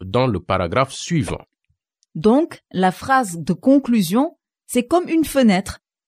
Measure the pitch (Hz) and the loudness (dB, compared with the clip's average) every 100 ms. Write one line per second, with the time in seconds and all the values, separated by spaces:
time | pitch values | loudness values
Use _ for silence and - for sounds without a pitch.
0 | 95 120 131 92 - 92 87 120 135 - | -4 -2 0 -2 -2 -2 0 -2 -2 -6
1 | - 165 82 78 - _ _ _ _ _ | -4 -4 -2 -6 -12 _ _ _ _ _
2 | _ 160 214 262 330 - _ 180 185 - | _ -2 2 2 0 -6 _ -2 0 -2
3 | 247 262 208 170 147 165 254 277 277 233 | 0 0 0 -4 -4 0 4 4 2 0
4 | 165 220 320 - _ _ - 247 247 339 | 0 0 -2 -6 _ _ -4 -4 0 0
5 | 320 320 294 277 226 185 - - _ _ | 0 -2 0 2 4 2 -2 -12 _ _